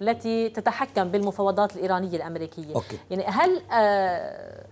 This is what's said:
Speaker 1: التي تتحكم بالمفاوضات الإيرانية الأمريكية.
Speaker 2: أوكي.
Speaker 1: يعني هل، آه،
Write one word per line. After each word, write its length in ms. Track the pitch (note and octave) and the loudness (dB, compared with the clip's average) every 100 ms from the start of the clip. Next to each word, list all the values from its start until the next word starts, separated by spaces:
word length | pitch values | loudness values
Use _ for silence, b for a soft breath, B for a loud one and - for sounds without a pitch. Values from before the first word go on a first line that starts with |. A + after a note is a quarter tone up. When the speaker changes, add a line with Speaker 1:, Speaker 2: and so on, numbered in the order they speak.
Speaker 1:
التي 480 | G#3 A#3 A3+ A3+ A3+ | 0 0 0 0 0
تتحكم 540 | A3 A3+ - C4+ G3+ | 0 0 0 0 0
بالمفاوضات 720 | F3+ G3+ G3+ F#3 G3 F#3+ G3+ F#3 | 0 0 0 0 2 2 0 0
الإيرانية 400 | F#3 F#3 F#3+ E3 | -2 0 -2 -4
الأمريكية. 600 | D#3+ E3 D#3+ - D3+ D3 | -4 -8 -8 -10 -6 -6
Speaker 2:
أوكي. 220 | - - - | -6 -10 -6
Speaker 1:
يعني 120 | F#3 G3+ | -4 0
هل، 360 | G3 F#4 F4+ - | 2 4 2 2
آه، 960 | A#3 G#3 G3+ F#3 F3 C#2 - - - - | 4 6 4 2 0 -4 -10 -14 -16 -4